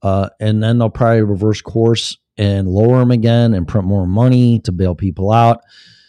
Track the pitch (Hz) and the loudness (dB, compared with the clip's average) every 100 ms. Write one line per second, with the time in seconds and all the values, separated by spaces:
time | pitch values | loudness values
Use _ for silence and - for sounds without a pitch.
0 | 98 98 98 - 107 107 110 120 113 - | -2 -2 -4 -4 -2 0 0 0 -2 0
1 | 117 113 107 98 107 104 - 113 117 113 | 0 2 0 0 -2 -2 -4 0 0 0
2 | - - _ - 101 98 95 92 117 127 | -4 -14 _ -4 -2 -2 -2 2 2 4
3 | 123 123 117 117 117 98 82 110 95 101 | 2 2 2 2 2 0 -2 -4 -2 -2
4 | 90 101 127 127 120 117 - 90 92 85 | -2 0 2 2 2 0 -2 -2 -2 -2
5 | 98 85 95 113 117 113 _ - - _ | -6 -4 0 2 4 0 _ -20 -20 _